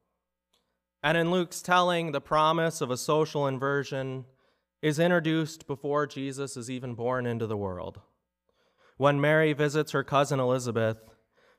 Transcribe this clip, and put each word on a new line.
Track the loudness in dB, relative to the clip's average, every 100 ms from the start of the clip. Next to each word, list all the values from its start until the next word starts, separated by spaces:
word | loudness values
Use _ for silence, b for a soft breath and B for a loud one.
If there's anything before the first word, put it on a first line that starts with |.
| _ _ _ _ _ _ _ _ _ _
And | 0 2
in | 2
Luke's | 0 -2 -4
telling, | 2 4 4 0 -2
the | -4
promise | 0 2 4 2 0 -2
of | -4
a | -4
social | 0 0 0 0 -2
inversion | -2 -2 -2 -4 -6 -6 -10 -12 _ _ _ _ _
is | -2 2
introduced | 2 2 2 0 -2 -6 -10
before | -8 -2 -2 -2
Jesus | -4 -8 -6 -8
is | -8 -8
even | -8 -8
born | -4 -2 -2
into | -2 -2 -4
the | -4
world. | -4 -6 -10 -14 _ _ _ _ _ b b b b b
When | 2 4
Mary | 4 4 4
visits | 2 0 0 0
her | -2
cousin | 2 2 2 2
Elizabeth, | 2 0 0 0 0 -2 -10 _ _ b b